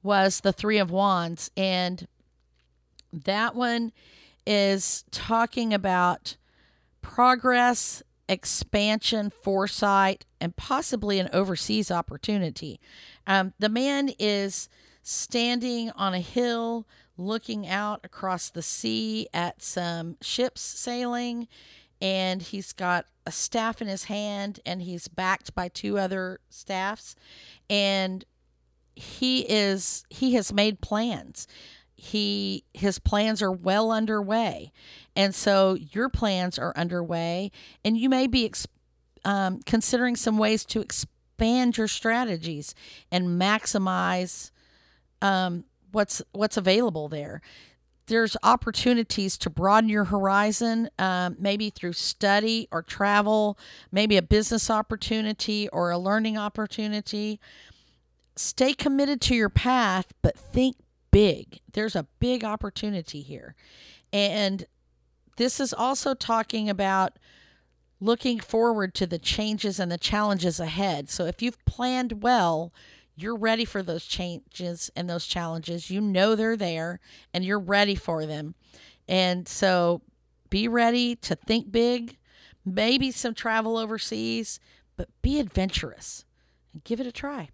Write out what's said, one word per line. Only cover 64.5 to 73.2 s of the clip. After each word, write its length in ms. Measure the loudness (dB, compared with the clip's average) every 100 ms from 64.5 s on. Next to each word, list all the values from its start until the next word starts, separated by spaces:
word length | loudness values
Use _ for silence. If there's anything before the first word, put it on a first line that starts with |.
| -2 -8 _ _ _ _ _ _ 0
this 240 | 0 2
is 140 | -2
also 400 | 0 0 0 0
talking 560 | -2 0 0 0 -2 -2
about 480 | 0 0 2 0 _ _ -20 _ _ _ _ _ _
looking 400 | 0 0 0 -2
forward 540 | -2 2 2 2 -2
to 120 | -2 -4
the 120 | -2
changes 600 | -2 -2 -2 -2 -2 -2
and 140 | -2
the 60 | -2
challenges 600 | -2 0 2 2 0 -2
ahead. 520 | -4 -2 0 -2 -4
So 160 | -4 -4
if 160 | -2
you've 200 | -4 0 -4
planned 560 | 0 -2 0 -2 -2
well, 500 | 2 4 4 2 -4 -12 -20 -20 _ -10